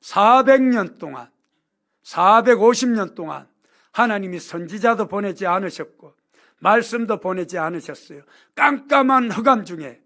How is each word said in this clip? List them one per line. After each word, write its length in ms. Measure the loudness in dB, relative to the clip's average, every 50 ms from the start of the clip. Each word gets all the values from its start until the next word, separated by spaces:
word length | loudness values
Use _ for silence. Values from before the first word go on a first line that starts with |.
사백 600 | _ -6 0 2 4 6 6 6 6 6 4 4
년 360 | 4 2 0 0 -2 -6 -10 _
동안, 320 | -16 -14 -14 -16 -18 _ _ _ _ _ _ _ _ _ _ _ _ _ _ _
사백오십 880 | _ -12 -4 0 4 4 4 4 6 4 4 6 6 4 4 4 0 -2
년 240 | 0 -2 -4 -6 -8
동안 340 | -12 -12 -12 -12 -14 -16 _ _ _ _ _ _ _ _ _
하나님이 460 | _ 0 0 0 0 -4 -6 -8 -10 -10
선지자도 720 | -12 -12 -12 -12 -12 -10 -10 -2 0 0 0 0 -2 -4
보내지 380 | -4 -6 -6 -6 -6 -6 -4
않으셨고 680 | -2 -2 -2 -4 -6 -8 -10 -14 -14 _ _ -20 -20 _ _ _ _ _ _ _ _ _ _
말씀도 600 | 0 2 2 2 0 -2 -6 -6 -4 -4 -6 -6
보내지 380 | -4 -6 -6 -6 -8 -8 -8 -6
않으셨어요. 640 | -6 -6 -8 -10 -12 -14 -18 -18 -18 _ -20 -20 _ _ _ _ _ _ _
깜깜한 760 | 0 0 0 0 -2 -4 0 0 2 2 2 2 0 0 -2
흑암 320 | -6 0 2 2 2 2 0
중에 380 | -10 -14 -14 -14 -16 -16 _ _